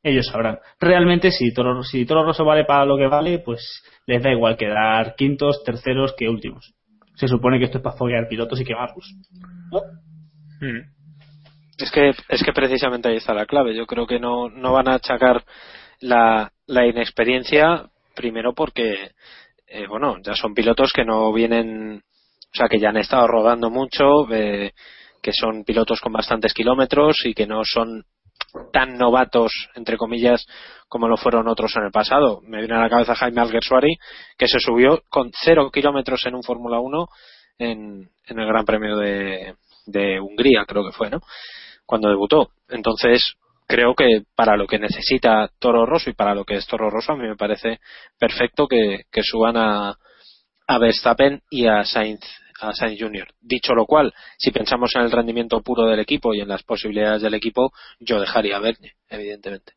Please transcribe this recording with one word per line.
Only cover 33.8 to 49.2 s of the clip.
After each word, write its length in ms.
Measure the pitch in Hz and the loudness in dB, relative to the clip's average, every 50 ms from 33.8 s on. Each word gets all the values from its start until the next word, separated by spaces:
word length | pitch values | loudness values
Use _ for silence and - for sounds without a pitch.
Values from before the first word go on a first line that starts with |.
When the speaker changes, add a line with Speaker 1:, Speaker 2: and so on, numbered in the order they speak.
| 139 151 165 - - - - - - - _ | 4 2 0 -2 -10 -20 -20 -20 -20 -20 _
Speaker 3:
que 100 | - 127 | -2 0
se 140 | 117 - 123 | 0 2 0
subió 420 | - 131 117 117 127 135 160 - _ _ | 0 2 4 4 6 6 4 2 _ _
con 200 | - 143 127 117 - - - | -2 -2 -2 -2 -8 -2 2
cero 260 | 165 165 156 139 135 - | 4 4 4 4 2 0
kilómetros 520 | 143 135 143 143 139 127 - 131 - - | 0 0 0 0 0 -2 -2 -4 -4 -4
en 100 | 127 123 | -6 -6
un 80 | 127 117 | -6 -6
Fórmula 360 | - 123 117 120 117 117 117 | -6 -8 -6 -4 -4 -4 -4
uno 300 | 123 131 143 160 175 - _ _ - - - _ _ _ _ | -4 -4 -4 -6 -6 -6 _ _ -20 -20 -20 _ _ _ _
en, 520 | _ 120 117 113 107 107 104 101 98 95 90 _ _ _ | _ -6 -6 -6 -8 -12 -16 -16 -18 -20 _ _ _ _
en 120 | - 120 113 | -12 -8 -6
el 80 | 110 | -2
Gran 160 | 107 110 113 107 | 0 0 0 2
Premio 320 | 107 110 107 107 107 107 | 0 0 0 -2 -2 -2
de, 600 | 104 104 101 101 101 98 98 95 92 95 95 92 _ _ _ _ _ _ | -2 -2 -2 -2 -4 -4 -6 -8 -8 -10 -14 -18 _ _ _ _ _ _
de 340 | 104 101 101 101 98 95 95 | -6 -4 -2 0 0 -2 -4
Hungría, 420 | 98 98 104 107 123 139 123 107 101 | -6 -8 -4 2 4 4 4 4 2
creo 200 | - 101 104 98 | -2 -4 -4 -4
que 80 | 95 - | -4 -6
fue, 140 | - 113 104 | -6 -6 -6
¿no? 100 | 127 170 - _ - - - - - - - - - _ _ | -6 -10 -10 _ -20 -20 -20 -20 -20 -20 -20 -20 -20 _ _
Cuando 220 | - - 110 110 104 | -4 -4 0 2 2
debutó. 400 | 101 98 101 101 147 156 131 - _ _ _ _ | 2 2 2 4 4 4 4 2 _ _ _ _
Entonces, 640 | - 117 107 113 110 - - 120 120 120 - - - _ _ _ _ _ _ | -12 -4 -2 -2 -2 2 4 4 4 4 2 -2 -6 _ _ _ _ _ _
creo 260 | - 120 120 120 120 127 | -2 2 2 4 2 4
que 280 | - 139 123 113 107 101 _ _ | 4 4 4 4 4 0 _ _
para 220 | - 117 113 104 | 0 2 4 4
lo 80 | 104 101 | 2 0
que 140 | 98 107 104 | -2 -2 -4
necesita 720 | 107 104 - - - - 135 127 - 120 110 107 107 - _ _ | -2 -4 -6 -6 -2 -2 -2 2 4 4 4 4 0 -2 _ _
Toro 260 | - 123 117 117 113 | 0 2 4 4 2
Rosso 240 | 120 156 165 - 131 | 2 0 -2 -2 -4
y 40 | 113 | -4
para 200 | - 110 101 101 | 0 0 0 0
lo 100 | 101 98 | -2 -4
que 120 | - 104 | -4 -6
es 100 | 98 - | -6 -4
Toro 240 | - - 110 110 107 | -6 -6 -4 -4 -2
Rosso, 220 | 101 110 - - | -2 -4 -4 -4
a 40 | 156 | -6
mí 100 | 139 120 | -4 -6
me 80 | 110 107 | -8 -6
parece 440 | - 104 104 107 - - 117 113 - _ - - - - - _ | -4 -4 -4 -4 -4 -4 -6 -6 -6 _ -20 -20 -20 -20 -20 _
perfecto 500 | _ 117 117 - - 123 120 _ - 147 | _ -2 -2 0 -2 -2 -2 _ -2 0
que, 340 | - 131 117 110 101 98 98 - _ | 2 4 2 2 2 0 -4 -10 _
que 100 | - - | -4 -4